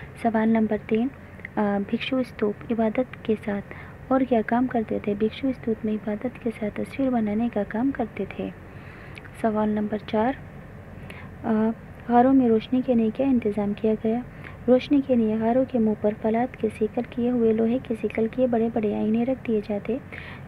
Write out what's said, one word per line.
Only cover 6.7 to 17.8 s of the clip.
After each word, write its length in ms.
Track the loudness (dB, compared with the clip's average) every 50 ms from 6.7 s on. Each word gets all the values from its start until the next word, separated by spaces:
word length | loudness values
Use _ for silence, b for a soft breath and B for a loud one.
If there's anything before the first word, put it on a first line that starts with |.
| -4 -4 -6 -6 -2 -2 0 2
बनाने 400 | 2 2 0 0 0 0 0 0
का 140 | 0 -2 -2
काम 280 | -2 -2 0 0 0
करते 360 | 0 -2 -4 -4 -4 -6 -6 -6 -6 -8
थे। 140 | -8 -8 -8 -12 -16 B B B B B B B B B B B B -16 -10 -2
सवाल 280 | -2 0 2 2 2 2
number 280 | 2 0 -2 -2 -4
चार, 400 | -6 -6 -2 0 0 2 0 -2 -4 -10 -16 -16 -16 -16 -16 -16 -18 -16 -16 -16 B B B B B B B B -8 -2
अ, 260 | 0 2 2 2 0 0 -4 -10 -16 -16 -12 -2 4
गारों 240 | 6 8 8 8 8
में 160 | 8 8 6
रोशनी 320 | 4 4 2 2 0 0
के 140 | 2 4 4
लिए 140 | 4 4 2
क्या 180 | 2 2 2
इंतज़ाम 460 | 4 4 2 2 0 0 0 0 -2 -2
किया 200 | 0 2 0 0
गया? 300 | 2 0 0 0 0 -4 -8 B B B B B B 4 4
रोशनी 320 | 4 4 4 4 2 2
के 140 | 4 4 4
लिए 220 | 4 4 2 2
गारों 280 | 2 2 2 4 4 2
के 140 | 2 2 2
मुंह 180 | 2 2 2 2 0
पर 100 | 0 0
फलाद 420 | 0 0 0 2 2 0 -2 -2
के 140 | -2 -2 -2
सिकल 320 | 0 0 -2 -2 0 -4
किए 280 | -6 -4 -2 -2 0 2
हुए, 240 | 2 4 4 4 4
लोहे 260 | 4 4 2 2
के 160 | 0